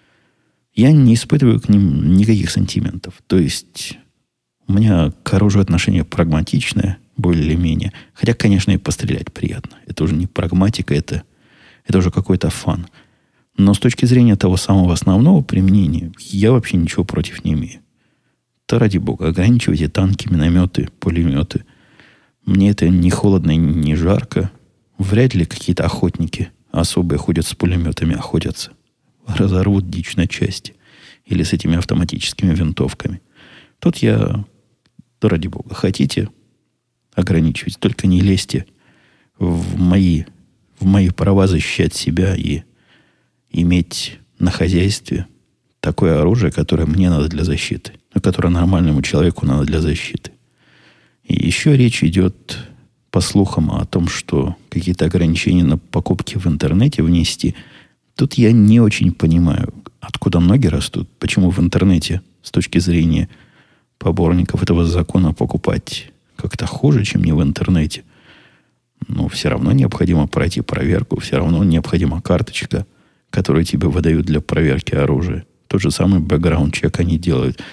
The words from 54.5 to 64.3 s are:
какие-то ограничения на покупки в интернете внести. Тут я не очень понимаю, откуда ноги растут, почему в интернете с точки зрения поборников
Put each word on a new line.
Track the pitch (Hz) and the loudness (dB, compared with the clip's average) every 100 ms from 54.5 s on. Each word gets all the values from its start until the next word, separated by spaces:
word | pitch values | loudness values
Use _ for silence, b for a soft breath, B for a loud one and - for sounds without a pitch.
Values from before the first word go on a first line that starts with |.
| - _ | -6 _
какие-то | 85 90 90 | -6 -4 -2
ограничения | 82 87 82 82 - 90 | 0 0 0 0 2 2
на | 85 78 | 2 0
покупки | - 80 - 90 - 104 | -2 -4 -2 -4 -4 -4
в | 90 | -2
интернете | 73 73 90 139 110 | -2 0 2 2 2
внести. | 80 87 82 - - B B B B B _ - | 2 2 0 -2 -4 B B B B B _ -4
Тут | 117 | -2
я | - 113 | 2 4
не | 117 104 117 | 6 6 6
очень | 107 - 98 | 4 2 0
понимаю, | - 80 85 85 - - - - - | 0 2 2 2 0 -4 -8 -20 -20
откуда | - - - 87 | -14 -6 0 2
ноги | 87 131 90 | 4 4 4
растут, | 73 - - 85 _ | 0 -4 -8 -10 _
почему | - - 90 | -4 2 2
в | 90 | 2
интернете | 87 - 98 87 - 92 - _ | 0 2 2 2 0 -6 -8 _
с | - | -6
точки | - - 85 | -4 -2 0
зрения | 90 85 82 73 - b b b b b b - | 0 2 2 0 -2 b b b b b b -6
поборников | 85 82 85 | -4 0 2